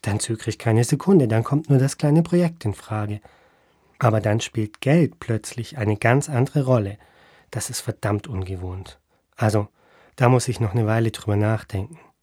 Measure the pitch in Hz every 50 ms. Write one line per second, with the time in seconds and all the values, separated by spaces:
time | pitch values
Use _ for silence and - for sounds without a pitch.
0 | - 107 104 107 - - 113 - - 110 107 _ - 117 110 113 120 - 156 131
1 | - 180 202 170 131 110 110 113 113 - 139 147 160 - 143 127 131 139 - -
2 | - 147 147 165 165 165 175 175 175 165 170 - - 107 98 - - - 107 107
3 | 104 104 104 104 _ - _ _ _ _ _ _ _ _ _ _ _ _ _ _
4 | - 120 110 110 - 110 104 117 - - - 117 107 104 - _ - 131 143 175
5 | 160 131 - _ - - 113 104 - - - 120 113 - - 131 107 104 104 101
6 | - 113 123 143 143 160 147 120 131 143 - 151 131 127 127 117 104 98 104 _
7 | _ _ _ _ _ _ _ _ _ _ - 107 - - 123 - - - 113 _
8 | - 104 101 101 - - 110 92 92 92 98 90 92 92 92 95 95 - - _
9 | _ _ _ _ _ _ _ - 120 107 104 107 107 - _ _ _ _ _ _
10 | _ _ _ - 117 123 127 123 - - 117 - 117 104 95 117 110 107 110 113
11 | 117 113 - - - 104 104 104 104 107 113 107 - - - 95 98 - 165 -
12 | - _ _ _